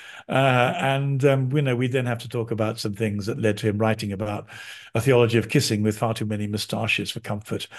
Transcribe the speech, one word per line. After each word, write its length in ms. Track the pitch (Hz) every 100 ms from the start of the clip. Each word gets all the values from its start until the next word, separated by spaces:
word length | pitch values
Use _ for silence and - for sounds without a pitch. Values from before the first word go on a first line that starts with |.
| - - -
Uh, 460 | 135 135 127 123 123
and, 460 | 135 135 139 139
um, 260 | 143 135 131
you 100 | 147
know, 120 | 139
we 140 | 120 127
then 180 | 131 123
have 140 | 113
to 80 | 117
talk 240 | 123 113
about 260 | 110 107 110
some 160 | 110
things 320 | 101 110 101 101
that 140 | 117
led 160 | 110 104
to 80 | 110
him 120 | 101
writing 340 | 110 110 104
about 340 | 98 104 104 - - - - -
a 60 | 113
theology 380 | 123 123 120 117
of 100 | 104
kissing 340 | 151 - 107
with 160 | 107 104
far 160 | 117
too 120 | 113 107
many 200 | 104 104
moustaches 640 | 107 - 110 110 104 104
for 80 | -
comfort. 480 | - 104 - 92 -